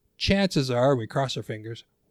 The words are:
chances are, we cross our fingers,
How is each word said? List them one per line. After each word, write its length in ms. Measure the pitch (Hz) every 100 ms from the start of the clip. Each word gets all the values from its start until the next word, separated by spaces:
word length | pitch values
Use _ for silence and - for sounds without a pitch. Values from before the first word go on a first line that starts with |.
| _ _
chances 520 | - 196 196 160 135
are, 260 | 120 131 135
we 100 | 113
cross 300 | 139 131 -
our 60 |
fingers, 400 | 104 110 110 113 - _ _